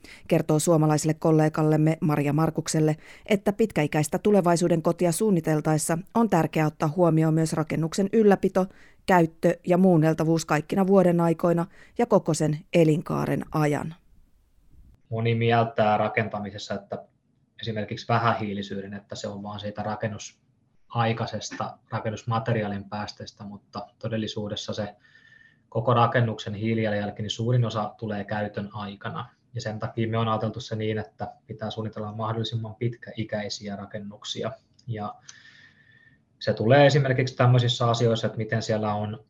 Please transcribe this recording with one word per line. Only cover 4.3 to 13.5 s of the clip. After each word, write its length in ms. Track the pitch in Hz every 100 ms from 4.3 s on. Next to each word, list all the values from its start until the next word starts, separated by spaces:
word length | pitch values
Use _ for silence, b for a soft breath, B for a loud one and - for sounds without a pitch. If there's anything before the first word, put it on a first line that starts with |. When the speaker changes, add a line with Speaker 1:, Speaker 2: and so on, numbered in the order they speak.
| 202 175 170 170 170
Speaker 1:
kotia 300 | 165 165 175
suunniteltaessa 840 | 165 220 180 156 156 151 156 - 165 -
on 160 | - 226
tärkeää 360 | 175 160 165 156
ottaa 260 | - 160 165
huomioon 380 | 170 160 160
myös 180 | 156 160
rakennuksen 560 | 160 151 151 160 180 196
ylläpito, 540 | 233 208 190 190 190 190 b b b -
käyttö 520 | 185 165 - 175 - -
ja 120 | 180
muunneltavuus 680 | 190 170 156 156 160 165
kaikkina 420 | - 151 - 196 185
vuoden 340 | 196 180 170
aikoina 460 | 170 165 175 170 165 b b -
ja 80 | 240
koko 280 | 196 -
sen 240 | 151 151 151 -
elinkaaren 720 | 175 156 151 - 147 143 143 -